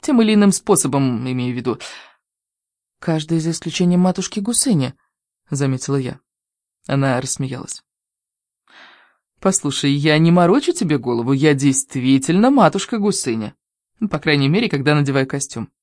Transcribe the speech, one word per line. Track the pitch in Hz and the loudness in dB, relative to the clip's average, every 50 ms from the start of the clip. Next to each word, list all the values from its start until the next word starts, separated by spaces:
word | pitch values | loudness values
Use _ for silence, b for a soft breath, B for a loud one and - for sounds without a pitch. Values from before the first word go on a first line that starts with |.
Тем | - - 294 240 | -2 2 2 4
или | 226 214 214 | 4 4 4
иным | 208 208 202 | 4 4 4
способом, | 190 - _ - 202 - - 135 135 139 139 131 123 107 123 127 | 2 0 _ 0 0 0 0 -2 0 0 0 0 -2 -4 -4 -4
имею | 127 127 123 123 123 | -4 -4 -4 -4 -4
в | 123 | -4
виду. | 123 123 110 - B B B B B B B B _ _ _ _ _ _ _ _ _ _ _ _ _ _ _ _ | -4 -4 -4 -4 B B B B B B B B _ _ _ _ _ _ _ _ _ _ _ _ _ _ _ _
"Каждый | - - 160 156 151 156 165 165 | -6 -4 -4 -4 -2 -2 -4 -2
за | 156 165 | -2 -2
исключением | 165 - - 170 - - 185 180 175 180 | -6 -6 -8 -8 -4 0 0 2 4 4
матушки | 180 185 180 - 190 - - 214 | 2 2 0 -2 -6 -6 -6 -6
Гусыни", | 196 220 240 - - 277 214 151 131 123 - _ _ _ _ _ _ _ _ _ _ _ | -6 -2 -2 -2 0 2 0 0 0 -2 -6 _ _ _ _ _ _ _ _ _ _ _
заметила | - 135 143 135 131 127 - - 139 139 | -4 -2 -2 -2 -2 -4 -4 -4 -4 -2
я. | 131 123 135 - _ _ _ _ _ _ _ _ _ _ _ _ _ - | -4 -6 -10 -12 _ _ _ _ _ _ _ _ _ _ _ _ _ -4
Она | - 139 139 135 127 123 | -2 0 0 0 0 -2
рассмеялась. | 131 131 - - 135 131 135 123 - - - - _ _ _ _ _ _ _ _ _ _ _ _ _ _ _ _ _ b b b b b b b b b b b b _ _ _ | -4 -6 -6 -6 -6 -8 -8 -10 -10 -12 -14 -16 _ _ _ _ _ _ _ _ _ _ _ _ _ _ _ _ _ b b b b b b b b b b b b _ _ _
"Послушай, | - 190 185 - - 147 135 - - 143 | -2 0 0 0 -4 -4 -6 -2 0 0
я | 139 143 143 156 151 151 | 0 0 2 2 2 4
не | 160 165 | 4 4
морочу | 170 180 175 170 196 285 285 - | 4 4 4 4 4 2 2 -2
тебе | 339 - 233 160 151 139 | -2 -2 -2 -2 -2 -2
голову, | 117 120 120 117 117 123 139 | -2 -2 -2 -2 0 0 0
я | 135 143 156 147 | 2 4 2 2
действительно | 135 139 143 135 135 - _ - 135 123 131 135 135 135 - 165 185 214 254 | 4 2 2 2 0 -4 _ -8 -4 2 2 2 2 2 2 2 4 4 4
матушка | 285 277 208 156 - 196 - - - 226 | 4 4 4 4 2 0 -6 -4 -4 -2
Гусыня. | 202 208 190 - - 135 113 113 107 104 - _ _ _ _ _ _ _ _ _ 220 202 | 0 -2 -2 -2 -4 -4 -4 -4 -6 -10 -12 _ _ _ _ _ _ _ _ _ -6 -6
По | - 151 | -6 -4
крайней | - 160 151 143 135 135 | -2 0 0 2 2 2
мере, | 156 208 247 208 | 2 0 0 -2
когда | - 139 131 147 151 | -2 -2 0 2 2
надеваю | 151 143 135 135 139 135 131 | 2 2 2 0 0 0 -2
костюм. | - 139 139 - - 123 107 - _ _ | -4 -8 -8 -8 -10 -12 -12 -12 _ _